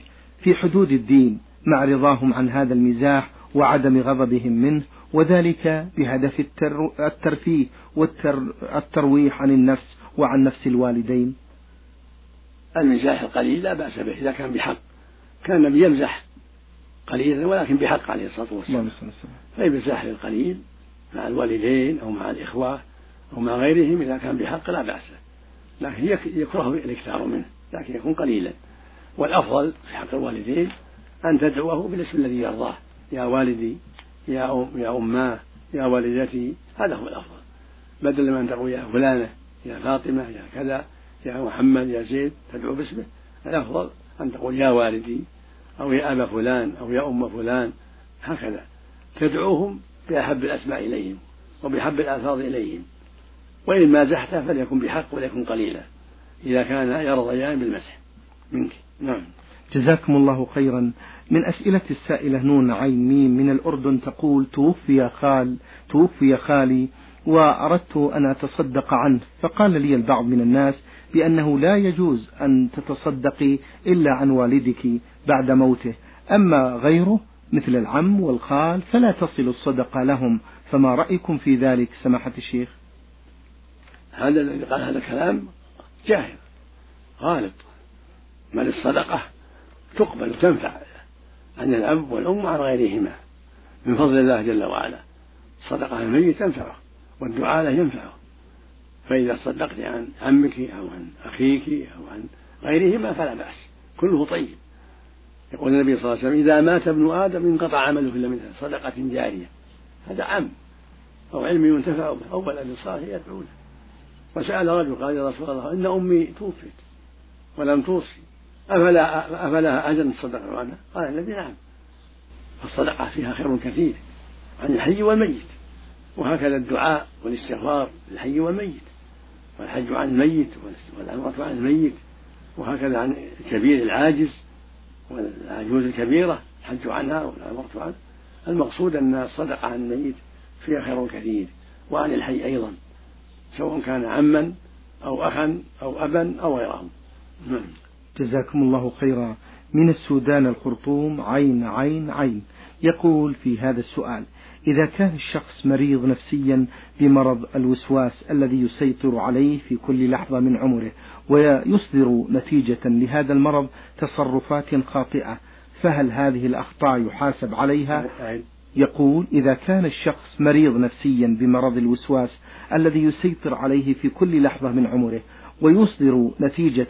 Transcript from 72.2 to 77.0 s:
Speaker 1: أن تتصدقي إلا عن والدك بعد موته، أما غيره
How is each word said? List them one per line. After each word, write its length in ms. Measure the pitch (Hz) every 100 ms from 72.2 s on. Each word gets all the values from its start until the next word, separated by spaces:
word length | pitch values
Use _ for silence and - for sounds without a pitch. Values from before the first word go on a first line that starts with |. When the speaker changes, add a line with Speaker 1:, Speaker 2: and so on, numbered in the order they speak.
| 107 -
Speaker 1:
أن 280 | 143 131 123 -
تتصدقي 840 | 139 131 151 135 135 - 139 139 - - 180
إلا 240 | 180 147
عن 200 | 131 139
والدك 560 | 127 120 135 123 117 123 120 - - 143
بعد 240 | 139 131
موته، 440 | 131 131 123 120 - - - -
أما 460 | 208 185 147 127 120
غيره 440 | 139 165